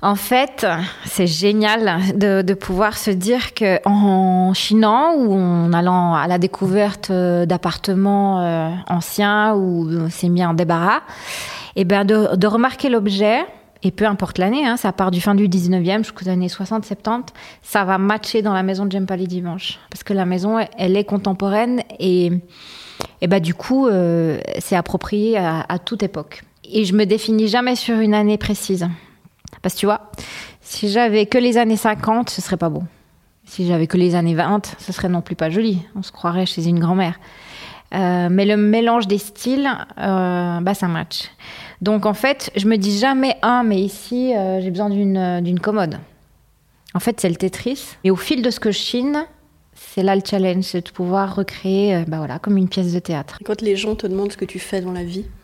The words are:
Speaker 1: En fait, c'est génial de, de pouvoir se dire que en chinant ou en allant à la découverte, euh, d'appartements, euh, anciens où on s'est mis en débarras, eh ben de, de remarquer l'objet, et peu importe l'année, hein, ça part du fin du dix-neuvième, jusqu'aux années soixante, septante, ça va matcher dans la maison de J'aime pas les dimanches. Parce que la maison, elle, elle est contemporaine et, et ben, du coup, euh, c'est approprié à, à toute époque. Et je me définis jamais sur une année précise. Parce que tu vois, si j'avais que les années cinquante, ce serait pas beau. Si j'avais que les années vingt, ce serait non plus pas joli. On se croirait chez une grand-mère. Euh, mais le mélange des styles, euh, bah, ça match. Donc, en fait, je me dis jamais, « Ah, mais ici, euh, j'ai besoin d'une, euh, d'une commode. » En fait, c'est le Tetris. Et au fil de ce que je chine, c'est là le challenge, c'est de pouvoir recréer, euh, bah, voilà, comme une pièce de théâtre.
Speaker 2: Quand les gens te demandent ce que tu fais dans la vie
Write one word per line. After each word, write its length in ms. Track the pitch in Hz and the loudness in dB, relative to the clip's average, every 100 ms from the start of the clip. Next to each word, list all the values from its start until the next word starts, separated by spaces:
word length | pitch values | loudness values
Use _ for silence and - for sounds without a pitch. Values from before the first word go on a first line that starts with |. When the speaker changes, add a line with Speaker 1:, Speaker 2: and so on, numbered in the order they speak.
Speaker 1:
En 140 | 185 202 | 0 0
fait, 520 | - 254 269 - 214 160 180 - - | 2 2 0 0 -2 -2 -4 -8 -12
c'est 200 | - 175 | 0 0
génial 720 | 160 196 214 214 220 220 175 190 196 | 2 2 4 2 2 2 2 0 2
de, 260 | 202 190 | 2 2
de 120 | 185 | 2
pouvoir 440 | 196 - 185 208 214 | 0 -2 0 0 0
se 120 | - | -2
dire 420 | 190 185 247 - | -2 2 0 -2
que 260 | - 220 - - | -2 0 2 2
en 680 | 208 202 185 190 185 185 | 4 4 4 4 4 2
chinant 640 | 190 - 214 220 226 311 330 | 0 2 4 4 4 4 2
ou 180 | 233 | 2
en 380 | 190 180 175 170 | 2 2 2 2
allant 400 | 170 175 180 175 | 2 4 2 2
à 140 | 165 151 | 2 2
la 100 | 180 | 0
découverte, 720 | 185 - 190 190 208 190 - | 0 0 0 2 2 -2 -2
euh, 360 | 185 180 175 175 | 0 2 2 2
d'appartements, 960 | 180 175 165 - 190 196 202 196 190 | 0 -2 -4 -2 2 4 4 2 2
euh, 280 | 175 165 160 175 185 | 0 0 -2 -4 -4
anciens 680 | 175 170 - 202 208 214 208 | -4 -4 -2 0 2 2 2
où 320 | 190 175 160 | 2 0 0
on 200 | 170 165 | -2 -2
s'est 200 | 170 180 | -2 0
mis 160 | 175 180 | 2 2
en 80 | |
débarras, 480 | 165 170 170 175 254 - - - - - - - - | 2 2 2 2 0 -2 -18 -12 -12 -10 -14 -12 -2
eh 80 | 185 | 2
ben 200 | 196 196 | 2 4
de, 300 | 214 208 185 | 4 4 4
de 120 | 208 | 4
remarquer 420 | 220 247 254 285 | 4 0 0 0
l'objet, 500 | 233 202 196 208 233 359 - _ _ | 2 0 0 2 2 -2 -10 _ _
et 80 | 190 | -4
peu 140 | - 214 | 0 0
importe 320 | 196 185 - | 0 -4 -2
l'année, 280 | 185 254 285 | 0 2 0
hein, 120 | 240 | 0
ça 140 | 214 | -2
part 200 | 180 190 | 0 0
du 100 | 180 | 0
fin 120 | 175 | 2
du 140 | 202 208 | 4 4
dix-neuvième, 560 | 185 175 185 170 202 | 2 2 2 2 0
jusqu'aux 260 | 220 - 185 | -2 -6 -2
années 200 | 180 180 | -2 -2
soixante, 360 | - 185 220 214 | -4 -4 -4 -6
septante, 480 | 196 - 233 254 - - - | -8 -4 -4 -6 -16 -20 -20
ça 200 | - 214 | -6 -2
va 140 | 185 190 | 0 2
matcher 440 | 196 214 208 226 | 2 0 -2 -2
dans 120 | 214 | 0
la 100 | 196 | 0
maison 220 | 190 190 202 | 0 -2 -2
de 60 | |
J'aime 140 | 190 190 | -2 -4
pas 100 | 185 | -4
les 100 | 180 | -4
dimanches. 520 | 180 175 170 - - - | -4 -6 -6 -8 -12 -16
Parce 140 | - | -18
que 100 | - | -4
la 120 | 196 180 | -2 0
maison, 340 | 185 196 226 | 0 0 0
elle, 100 | 214 - | -2 -4
elle 200 | 180 196 | 0 2
est 60 | |
contemporaine 800 | 202 202 202 185 196 202 240 247 - - | 2 -2 -2 -2 0 0 0 -2 -4 -4
et, 320 | 185 180 175 180 170 - - - - - - - | 0 2 2 0 -4 -20 -20 -20 -20 -12 -12 -4
et 60 | 139 | 0
ben, 120 | 147 | 2
du 140 | 160 175 | 2 -4
coup, 320 | - 262 262 | -2 2 2
euh, 520 | 196 175 170 165 151 - - | 2 2 2 0 -2 -6 -10
c'est 160 | - 185 | -2 -2
approprié 600 | 165 180 - 208 214 220 | 0 -4 -2 -2 2 2
à, 280 | 175 160 - | 0 -2 -4
à 120 | 175 | -6
toute 240 | - 220 | -6 -4
époque. 400 | 196 160 147 - - _ - | -4 -4 -12 -16 -20 _ -4
Et 140 | 214 208 | 0 2
je 80 | |
me 120 | 196 208 | 4 4
définis 420 | 214 214 220 220 | 2 2 2 2
jamais 280 | 233 247 247 | 2 0 -2
sur 240 | - 226 | 0 2
une 140 | 220 | 4
année 240 | 208 208 214 | 4 4 2
précise. 500 | - 208 - 190 175 165 - _ - _ - - | 0 -4 -2 -2 -2 -6 -12 _ -20 _ -20 -8
Parce 140 | 185 - | -8 -2
que 40 | |
tu 60 | 202 | 0
vois, 260 | 208 - - - - - - | 0 -4 -18 -16 -16 -18 -20
si 280 | - - 208 | -16 -6 -2
j'avais 360 | 202 240 214 208 | 2 2 4 4
que 120 | 262 | 4
les 200 | 247 233 | 4 4
années 180 | 233 220 | 4 2
cinquante, 520 | 233 214 - 220 240 | 0 -2 0 0 0
ce 120 | - | -6
serait 160 | - 185 | -4 -2
pas 120 | 165 | -2
beau. 140 | 151 170 _ _ _ _ _ _ | -2 -8 _ _ _ _ _ _
Si 200 | - 180 | -4 0
j'avais 200 | 170 160 | 2 2
que 100 | 180 | 2
les 180 | 180 175 | 4 2
années 200 | 170 160 | 2 0
vingt, 400 | 165 208 196 - | 2 0 -2 -14
ce 140 | - | -12
serait 160 | 185 190 | -6 -2
non 120 | 175 | -2
plus 140 | 165 170 | -4 -4
pas 140 | 160 | -2
joli. 320 | 175 226 185 165 - | 0 0 0 -4 -12
On 80 | |
se 80 | 190 | -12
croirait 340 | - 175 175 180 | -6 -4 -2 -2
chez 220 | - 165 | -2 0
une 120 | 170 | 2
grand-mère. 360 | 165 185 180 175 - - - - - - _ | 2 0 0 -4 -14 -20 -20 -20 -20 -20 _
Euh, 340 | 180 185 180 175 | -4 0 0 2
mais 160 | 185 202 | 2 2
le 120 | 208 | 4
mélange 500 | 208 220 233 233 202 | 4 4 4 2 2
des 100 | 202 | -2
styles, 500 | - - 247 269 277 - - - | -4 -8 -4 -2 -2 -4 -10 -6
euh, 600 | 196 190 180 180 175 175 | -2 0 0 0 -2 -2
bah, 140 | 175 | -2
ça 140 | 196 185 | -2 -2
match. 420 | 165 170 - - - - - - - | -2 -6 -10 -12 -16 -20 -18 -20 -6
Donc, 240 | 185 214 208 | -2 0 0
en 80 | |
fait, 380 | 208 262 277 - - | 0 0 -2 -4 -2
je 120 | 196 | 2
me 100 | 220 | 2
dis 200 | 196 202 | 2 0
jamais, « 400 | 254 262 269 - | 0 2 0 0
Ah, 200 | 214 247 | 0 2
mais 160 | 233 202 | 2 2
ici, 560 | 196 196 - 247 254 233 | 0 -4 -8 -2 0 0
euh, 240 | 190 190 | 0 -2
j'ai 80 | 185 | -2
besoin 180 | 175 208 | -2 -2
d'une, 280 | 202 202 190 | 0 2 2
euh, 240 | 185 180 | 0 0
d'une 180 | 175 180 | 0 0
commode. » 380 | 170 214 175 - - _ _ _ _ _ _ _ - | 0 -2 -2 -4 -14 _ _ _ _ _ _ _ -6
En 60 | 180 | -4
fait, 200 | - 220 | -2 -2
c'est 80 | 190 | -2
le 60 | 165 | 0
Tetris. 600 | 190 180 - 269 - - | -4 -4 -6 -6 -10 -4
Et 80 | 190 | 0
au 40 | 185 | 0
fil 260 | - 311 | 0 0
de 80 | 247 | 0
ce 100 | 233 | 0
que 120 | 226 | -2
je 60 | 190 | -2
chine, 480 | - 247 262 294 320 - _ _ _ | -2 -2 -2 -2 -6 -12 _ _ _
c'est 300 | - - - | -20 -12 -2
là 120 | 190 196 | 2 2
le 60 | 190 | 0
challenge, 380 | 202 190 180 | 0 0 0
c'est 220 | 185 180 170 | -2 -6 -8
de 60 | |
pouvoir 440 | - 180 190 196 190 | -6 -2 0 -2 -4
recréer, 600 | 196 - 190 190 202 180 | -6 -6 -2 0 2 0
euh, 80 | 165 | -2
bah, 100 | 160 | -6
voilà, 220 | 156 156 | -6 -8
comme 180 | - 202 | -2 0
une 120 | 185 | 0
pièce 240 | 190 180 | 0 -2
de 60 | 175 | -2
théâtre. 400 | 175 156 143 - 208 | -4 -8 -8 -14 -8
Speaker 2:
Quand 160 | 214 | -6
les 140 | 220 196 | -2 -2
gens 200 | 214 220 | -2 -4
te 120 | 208 | -4
demandent 240 | 190 202 | -4 -4
ce 60 | 202 | -6
que 80 | 185 | -10
tu 140 | 185 | -10
fais 220 | - 196 | -8 -6
dans 100 | 185 | -6
la 120 | 180 | -8
vie 220 | 175 180 214 - | -8 -8 -12 -16